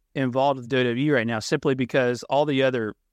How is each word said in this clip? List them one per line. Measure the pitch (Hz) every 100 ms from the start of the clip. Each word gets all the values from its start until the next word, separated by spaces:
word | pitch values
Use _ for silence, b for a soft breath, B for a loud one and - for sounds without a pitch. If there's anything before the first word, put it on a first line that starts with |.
| _
involved | 147 131 127 139 131
with | 120
W | 131 123
W | 117 151
E |
right | 135 113
now | 113
simply | - 151 147
because | 131 123 143 123 120
all | - 139
the | 151 135
other | 131 127 110 - _